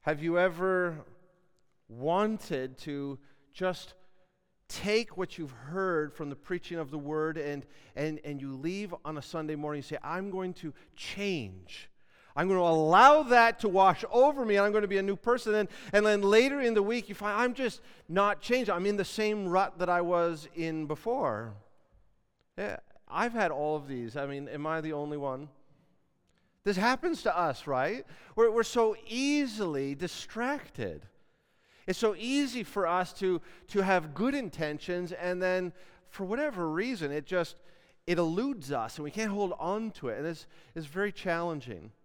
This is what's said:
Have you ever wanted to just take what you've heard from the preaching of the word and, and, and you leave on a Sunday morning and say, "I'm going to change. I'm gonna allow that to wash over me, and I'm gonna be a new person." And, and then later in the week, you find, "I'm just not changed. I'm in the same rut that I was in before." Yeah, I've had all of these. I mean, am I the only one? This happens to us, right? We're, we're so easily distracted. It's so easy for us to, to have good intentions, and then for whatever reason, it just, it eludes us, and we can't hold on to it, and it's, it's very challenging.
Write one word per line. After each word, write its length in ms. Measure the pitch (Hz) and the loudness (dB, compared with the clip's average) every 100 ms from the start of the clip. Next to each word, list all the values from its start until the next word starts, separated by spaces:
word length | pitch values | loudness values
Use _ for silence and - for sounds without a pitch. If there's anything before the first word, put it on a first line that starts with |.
Have 200 | 151 151 | -4 -4
you 160 | 165 170 | 0 2
ever 580 | 185 165 190 185 175 156 - - _ _ _ _ _ _ _ | 2 0 0 0 0 -4 -14 -20 _ _ _ _ _ _ _
wanted 880 | 113 143 180 214 220 - 143 131 131 | -6 0 2 0 -2 -4 -4 -6 -8
to 400 | - 143 139 135 - - _ | -8 -8 -8 -10 -16 -20 _
just 400 | - 185 175 - - - - _ _ _ _ _ | -4 -4 -4 -12 -20 -20 -20 _ _ _ _ _
take 500 | - 196 220 233 180 | -6 0 0 0 -6
what 200 | 180 - | -8 -8
you've 140 | 147 | -12
heard 640 | 120 135 180 190 165 151 | -12 -8 -4 0 0 -2
from 160 | - 147 | -6 -10
the 60 | |
preaching 420 | 139 - 175 - 170 | -10 -8 -8 -6 -8
of 120 | 143 | -6
the 80 | 151 | -8
word 400 | 143 156 156 160 | -4 -2 -2 -2
and, 280 | 147 143 - - - | -6 -6 -10 -20 -14
and, 240 | - 156 151 | -6 -4 -4
and 180 | - 143 | -8 -8
you 120 | 135 | -8
leave 420 | 131 156 196 208 170 | -6 -4 -4 -6 -8
on 120 | 151 156 | -8 -10
a 40 | |
Sunday 340 | - 165 156 | -8 -6 -4
morning 240 | 151 147 147 | -4 -4 -6
and 60 | |
say, 120 | 131 147 | -8 -10
"I'm 300 | 147 175 196 | -6 -6 -6
going 220 | 190 185 | -6 -6
to 180 | 180 160 - - | -6 -12 -12 -20
change. 960 | - - 190 202 170 104 92 - - - _ _ _ - | -14 -12 -4 -2 -2 -4 -12 -18 -18 -18 _ _ _ -8
I'm 120 | - 185 | -2 2
gonna 140 | 185 | 4
allow 640 | 175 160 156 185 262 302 | 6 6 8 12 12 10
that 360 | 269 240 233 226 | 8 8 8 4
to 100 | 214 | 0
wash 360 | 185 190 175 226 | 6 6 4 2
over 360 | 240 277 277 | 6 6 4
me, 100 | 226 | 2
and 100 | 202 | 4
I'm 60 | 202 | 4
gonna 160 | 208 202 | 2 0
be 100 | 196 | 0
a 60 | |
new 140 | 196 196 | 0 -2
person." 360 | 233 247 220 | 0 0 2
And, 160 | 214 196 - - | 0 0 -6 2
and 140 | 202 | 4
then 160 | 214 208 | 6 4
later 400 | 196 220 269 285 | 6 6 6 2
in 120 | 240 | 2
the 80 | 214 | 4
week, 280 | 202 240 208 | 2 0 -4
you 60 | |
find, 240 | 202 208 208 | -6 -2 0
"I'm 140 | 247 | 0
just 280 | 247 247 - - - - | 0 -4 -4 -18 -20 -2
not 340 | 175 202 202 | 2 2 2
changed. 280 | - 254 214 | 0 0 2
I'm 160 | 175 | 0
in 100 | 196 | 0
the 100 | 208 | 0
same 420 | 180 - 214 214 190 | -2 -2 -2 0 2
rut 300 | 185 196 165 | 2 2 -2
that 100 | 180 | 0
I 100 | 175 | 2
was 480 | 175 175 170 160 - | 2 2 2 -2 -10
in 320 | 165 165 156 147 | -6 -4 -4 -4
before." 680 | 151 226 262 156 107 113 104 - _ _ _ _ _ _ _ _ - | -4 -2 0 0 -2 -8 -14 -20 _ _ _ _ _ _ _ _ -8
Yeah, 200 | 202 - - - - | -8 -8 -12 -20 -8
I've 240 | 156 233 | -2 -2
had 180 | 233 180 | 2 0
all 240 | 139 151 | 0 -2
of 140 | 151 139 | -2 -4
these. 260 | 127 117 | -6 -6
I 100 | 135 | -6
mean, 220 | 139 139 143 | -6 -6 -8
am 180 | 143 | -6
I 140 | 156 160 | -4 -4
the 140 | 156 | -4
only 240 | 147 147 147 | -6 -6 -6
one? 320 | 139 131 151 - _ _ _ _ _ _ _ _ _ _ | -6 -6 -12 -18 _ _ _ _ _ _ _ _ _ _
This 140 | 202 185 | -2 2
happens 460 | 226 262 349 320 | 2 2 -2 0
to 140 | 220 170 | 0 2
us, 300 | 165 127 - | 0 -2 -2
right? 380 | 131 147 240 - - - | 0 0 -4 -10 -20 -8
We're, 160 | - 233 | 2 4
we're 120 | 226 | 4
so 320 | 220 240 226 208 - | 0 2 2 0 -8
easily 880 | 233 277 294 269 214 185 143 139 | -2 2 2 0 -2 -2 -2 -4
distracted. 1120 | 143 180 - - 220 247 285 - - 101 76 - _ _ _ _ _ _ _ - | -4 -8 -8 -10 -4 -4 -4 -8 -6 -6 -6 -14 _ _ _ _ _ _ _ -6
It's 100 | 185 | 0
so 180 | 220 185 | 0 0
easy 460 | 233 277 277 240 | -2 0 0 -4
for 220 | 196 202 | -6 -2
us 260 | 170 180 180 | 2 2 0
to, 280 | - 190 170 - - - | -2 0 0 -4 -20 -4
to 120 | 202 | 0
have 320 | 190 185 156 | 4 2 2
good 220 | 139 240 | -2 0
intentions, 760 | 285 208 147 156 151 - 180 175 | 0 -6 -4 -4 -4 -6 -4 -6
and 300 | 180 180 180 | -6 -4 -2
then 320 | 185 185 180 - - - - | 0 0 -2 -8 -20 -20 -20
for 140 | - | -10
whatever 440 | 185 233 302 202 165 | -4 -2 -2 -2 -2
reason, 420 | 156 240 226 147 | -2 -2 -2 -4
it 140 | 147 | -4
just, 300 | - 185 165 - - - _ _ | -2 -2 -2 -8 -20 -20 _ _
it 140 | - 170 | -2 2
eludes 520 | 165 175 269 240 131 | 2 0 -2 -4 -4
us, 260 | 135 113 - | -4 -4 -8
and 60 | |
we 60 | 147 | -8
can't 220 | 208 220 | -4 -4
hold 220 | 202 196 165 | -2 -2 -2
on 300 | 165 208 220 | -4 -4 -6
to 180 | - 127 | -6 -6
it, 100 | 110 | -4
and 80 | 156 | -6
it's, 180 | 160 - - - | -8 -14 -20 -14
it's 100 | 165 | -12
very 260 | 147 170 202 | -8 -4 -4
challenging. 800 | - 190 165 170 156 123 92 101 _ | -2 -2 -2 -2 -6 -10 -14 -16 _